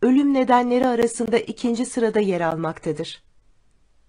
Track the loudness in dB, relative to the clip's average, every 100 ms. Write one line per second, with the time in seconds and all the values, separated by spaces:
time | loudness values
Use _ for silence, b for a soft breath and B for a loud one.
0 | 2 4 4 2 4 2 2 2 2 2
1 | 0 -2 -2 -2 -2 -4 -2 -2 -4 -2
2 | 0 0 0 0 -2 -2 -6 -6 -6 -6
3 | -8 -14 _ _ _ _ _ _ _ _